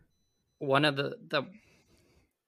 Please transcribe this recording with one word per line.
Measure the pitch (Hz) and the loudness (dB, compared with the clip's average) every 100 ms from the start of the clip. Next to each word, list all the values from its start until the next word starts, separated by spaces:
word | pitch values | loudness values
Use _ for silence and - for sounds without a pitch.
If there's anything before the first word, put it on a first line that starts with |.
| _ _ _ _ _ - | _ _ _ _ _ -8
one | 147 135 151 | 2 4 4
of | 139 | 0
the, | 139 - - | -4 -8 -6
the | 147 127 - _ _ _ _ _ _ _ _ | -4 -4 -10 _ _ _ _ _ _ _ _